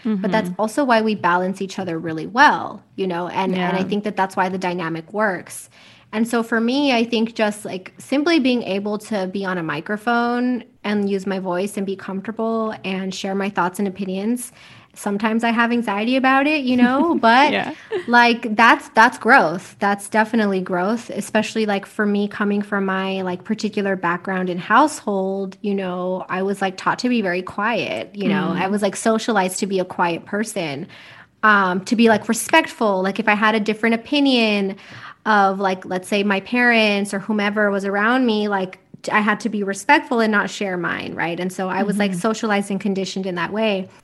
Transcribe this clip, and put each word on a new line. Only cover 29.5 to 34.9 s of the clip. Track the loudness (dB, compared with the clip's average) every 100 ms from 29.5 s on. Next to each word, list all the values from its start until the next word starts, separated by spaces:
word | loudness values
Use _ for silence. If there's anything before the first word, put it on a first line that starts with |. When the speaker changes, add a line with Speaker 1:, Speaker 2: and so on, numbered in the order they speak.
| -2
Speaker 1:
to | -2
be | -2
a |
quiet | -2 -2 -2 -2
person, | -6 -6 -4 -6 -6 -6 -10 -16 -20 -20 -20 _
um, | 4 4 4 0
to | 0
be, | 4 6
like, | 4 0
respectful. | -4 2 2 2 -2 0 0
Like, | -2 0
if | 0
I |
had | 2 2
a | 2
different | 0 0 0
opinion | 0 0 2 4 4 2 2 -2 -6 -14